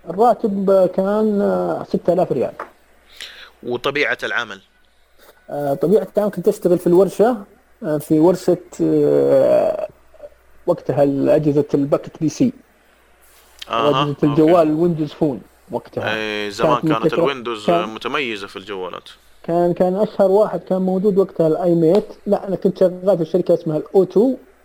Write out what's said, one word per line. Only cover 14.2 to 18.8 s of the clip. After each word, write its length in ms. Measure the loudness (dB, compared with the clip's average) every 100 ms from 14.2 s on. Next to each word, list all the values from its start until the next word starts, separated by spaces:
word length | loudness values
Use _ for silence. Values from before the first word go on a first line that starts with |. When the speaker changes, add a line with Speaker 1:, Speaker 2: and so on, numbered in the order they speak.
| 0
Speaker 1:
الجوال 420 | 2 4 4 4
الويندوز 440 | 2 0 -2 -6
فون 280 | -4 -4 -4 -14 _ _
وقتها. 460 | -12 -8 -8 -6 -4
Speaker 2:
إيه، 340 | -4 -6 -6
زمان 220 | -2 0
Speaker 1:
كانت 120 | 0
من 80 | 0
Speaker 2:
كانت 140 | 0 0
Speaker 1:
كثرة، 120 | 0
Speaker 2:
الويندوز 480 | -2 -2 -8 -6 -2
Speaker 1:
كان 220 | 0 -2
Speaker 2:
متميزة 580 | -8 -6 -4 -4 -6 -10
في 100 | -14
الجوالات. 520 | -12 -10